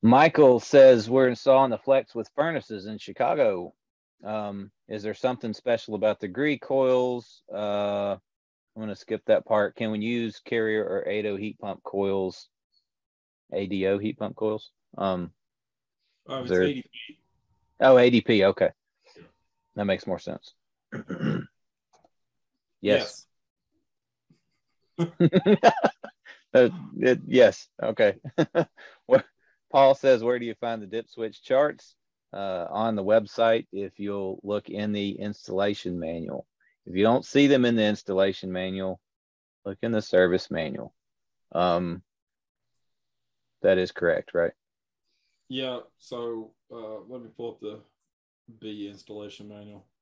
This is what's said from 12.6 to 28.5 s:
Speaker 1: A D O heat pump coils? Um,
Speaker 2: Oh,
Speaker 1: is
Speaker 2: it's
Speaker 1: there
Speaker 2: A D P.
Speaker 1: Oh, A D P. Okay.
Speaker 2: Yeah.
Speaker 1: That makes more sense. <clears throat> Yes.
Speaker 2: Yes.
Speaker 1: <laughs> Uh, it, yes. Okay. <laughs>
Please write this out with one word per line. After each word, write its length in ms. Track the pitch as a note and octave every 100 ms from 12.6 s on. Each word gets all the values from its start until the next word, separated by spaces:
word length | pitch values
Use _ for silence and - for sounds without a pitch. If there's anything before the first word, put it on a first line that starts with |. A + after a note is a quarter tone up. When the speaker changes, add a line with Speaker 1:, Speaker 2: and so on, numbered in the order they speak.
| _ _ _ _ _ _ _ _ _
Speaker 1:
A 140 | - G2
D 180 | G2 F#2+
O 140 | G2+
heat 180 | G#2+ -
pump 180 | G#2 -
coils? 360 | A2 G#2+ - _ _ -
Um, 340 | G2 F#2 E2+ _ _ _ _ _ _ _ _ _ -
Speaker 2:
Oh, 120 | C3+
Speaker 1:
is 100 | B2
Speaker 2:
it's 0 |
Speaker 1:
there 140 | F2+
Speaker 2:
A 100 | F#2
D 80 | C3+
P. 380 | - - - - _ _ _ _ _ _
Speaker 1:
Oh, 180 | B2+ B2+
A 100 | B2
D 120 | A#2+
P. 220 | - A2
Okay. 280 | F#2+ F#2+ F2+ - _ _ _ -
Speaker 2:
Yeah. 80 | - _ _ _ _ -
Speaker 1:
That 100 | G2+
makes 220 | F#2 -
more 120 | F2+
sense. 360 | - E2 - _ _ _ _
<clears throat> 560 | - - - - - - _ _ _ _ _ _ _ _ _ _ _ _ _
Yes. 220 | G2 G2+
Speaker 2:
Yes. 240 | - - _ _ _ _ _ _ _ _ _ _ _ _ _ _ _ _ _ -
Speaker 1:
<laughs> 720 | E3+ - F3 F#3 - G#3+ - G5+ - - - _ - - _
Uh, 160 | C3 B2 F3 - -
it, 200 | B2 B2 -
yes. 400 | B2+ A2+ - - _
Okay. 320 | A#2 A2 G#2+ G2 - -
<laughs> 680 | D#3